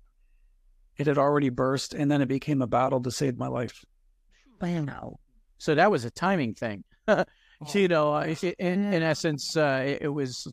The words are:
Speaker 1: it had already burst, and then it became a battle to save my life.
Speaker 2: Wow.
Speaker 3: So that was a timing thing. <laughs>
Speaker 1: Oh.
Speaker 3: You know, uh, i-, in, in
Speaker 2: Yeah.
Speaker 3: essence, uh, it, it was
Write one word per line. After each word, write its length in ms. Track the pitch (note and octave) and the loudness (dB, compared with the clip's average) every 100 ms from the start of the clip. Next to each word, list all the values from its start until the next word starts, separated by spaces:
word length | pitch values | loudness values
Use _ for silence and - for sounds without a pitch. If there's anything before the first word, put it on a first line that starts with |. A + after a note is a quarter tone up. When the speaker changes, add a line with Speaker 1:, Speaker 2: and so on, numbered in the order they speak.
| _ _ _ _ _ _ _ _ _ - | _ _ _ _ _ _ _ _ _ -2
Speaker 1:
it 100 | C#3+ | 2
had 120 | C#3+ | 4
already 320 | C#3+ D3 C3+ | 4 4 2
burst, 420 | B2 C3 C3+ - | 2 0 0 -4
and 180 | - C#3+ | -2 2
then 120 | D3 | 2
it 60 | C3+ | 2
became 340 | C3+ - C#3 | -2 0 0
a 40 | A#2 | 2
battle 360 | A#2+ C3 C3 | 2 2 0
to 80 | B2 | -2
save 260 | - C#3 B2 | -2 -2 -2
my 120 | B2+ | -4
life. 360 | B2+ A#2 - - _ _ _ _ _ _ A#3 | -4 -6 -10 -20 _ _ _ _ _ _ -8
Speaker 2:
Wow. 580 | F3 F3 C#3+ - - - _ _ _ - | -4 -4 -4 -8 -14 -16 _ _ _ -8
Speaker 3:
So 160 | - | 0
that 160 | D3 G3 | 4 4
was 140 | E3 A#2 | 4 -2
a 40 | |
timing 440 | - F3+ F#3+ A#2+ | -2 0 0 -2
thing. 300 | - A#2 G2+ - _ - | -4 -6 -8 -14 _ 0
<laughs> 180 | F3+ E3 _ _ - | 2 0 _ _ -20
Speaker 1:
Oh. 140 | C#3+ G3+ | -4 2
Speaker 3:
You 80 | F#3 | 4
know, 260 | D#3+ D3+ | 4 2
uh, 200 | D3+ D3+ D#3+ | 0 -2 -2
i-, 120 | F3 - | -4 -2
in, 340 | F3+ F#3 G3+ | -2 0 0
in 100 | F3+ | 0
Speaker 2:
Yeah. 80 | D#3+ | 0
Speaker 3:
essence, 460 | D3+ E3 D3 - D#3+ | 0 -2 -2 -2 0
uh, 280 | D3 C3 C#3 | 2 0 -2
it, 160 | C#3+ | -4
it 60 | D3 | -4
was 400 | C#3+ C3 B2 - | -4 -6 -8 -14